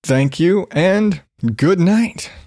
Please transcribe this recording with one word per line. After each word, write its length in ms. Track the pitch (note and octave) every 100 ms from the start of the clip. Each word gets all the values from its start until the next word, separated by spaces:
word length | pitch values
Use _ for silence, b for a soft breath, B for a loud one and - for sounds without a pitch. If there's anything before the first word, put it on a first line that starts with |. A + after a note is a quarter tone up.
thank 380 | - C3 C#3 -
you 280 | E3+ G3+ F3
and 500 | - F3+ G3+ G#3+ D#3+ _ _ A#2 A2
good 220 | D3+ F#3
night. 520 | E3+ G#3+ A#3 - - -